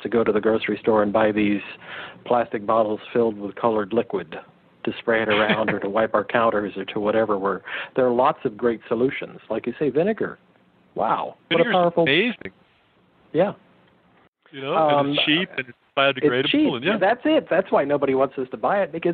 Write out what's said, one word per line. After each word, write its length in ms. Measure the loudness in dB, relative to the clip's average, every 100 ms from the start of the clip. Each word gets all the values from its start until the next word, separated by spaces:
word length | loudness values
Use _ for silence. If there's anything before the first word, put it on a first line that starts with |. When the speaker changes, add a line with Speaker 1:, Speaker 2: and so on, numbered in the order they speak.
Speaker 1:
to 80 | -2
go 140 | 0
to 80 | 2
the 100 | 2
grocery 360 | 2 0 0 -2
store 220 | 2 2
and 80 | 2
buy 220 | 2 2
these 280 | 2 0 0 -6 -16 -16 -16 -16 -10 0
plastic 400 | 0 0 -4 0
bottles 360 | 2 2 -2 -2
filled 260 | 0 0 -2
with 180 | -10 -2
colored 360 | 0 0 0
liquid 440 | -2 -2 -6 -6 -14 -16 _ _ _ -8
to 60 | -4
spray 220 | 0 0
it 80 | 2
around 400 | 2 2 0 0
or 80 | -2
to 100 | -2
wipe 240 | 0 0
our 100 | 0
counters 500 | 0 2 2 0 -2 -6
or 80 | -8
to 160 | -4
whatever. 360 | 0 0 2 0
Where 260 | -2 -4 -8 -12 -4 0
there 100 | 2
are 60 |
lots 260 | 4 2 2 -4
of 100 | -2
great 240 | -2 -2 -4
solutions. 520 | 0 0 -2 -12 -14 -8
Like 180 | -6 -6
you 60 | -4
say, 120 | -2
vinegar. 500 | 0 0 0 -4 -8 _ _ _ _ _ -4
Wow. 400 | -2 -2 -4 -10 -2
What 100 | 0
a 20 |
Speaker 2:
Vinegar's 100 | 2
Speaker 1:
powerful 300 | 2 2 2
Speaker 2:
amazing. 480 | 2 2 0 -4 -12 _ _ _ _ _ _ _ _
Speaker 1:
Yeah. 220 | -2 -2 -4 _ _ _ _ _ _ _ _ _
Speaker 2:
You 100 | -10
know, 140 | -4 0
and 340 | 2 2 2
it's 100 | 0
Speaker 1:
Um, 60 | 0
Speaker 2:
cheap 220 | 0 -2 -8
and 120 | -12
it's 80 | -14 _ 0
biodegradable. 440 | 0 2 2 2
Speaker 1:
it's 100 | 2
cheap. 240 | 2 2
Speaker 2:
And, 100 | 0
yeah. 140 | -2 0
Speaker 1:
That's 220 | 0 2
it. 240 | 2 0 2
That's 200 | 0 2
why 120 | 0
nobody 320 | 2 0 2 2
wants 200 | 0 -2
us 80 | -8
to 80 | -4
buy 240 | -2 0
it, 100 | -2
because 220 | -2 -4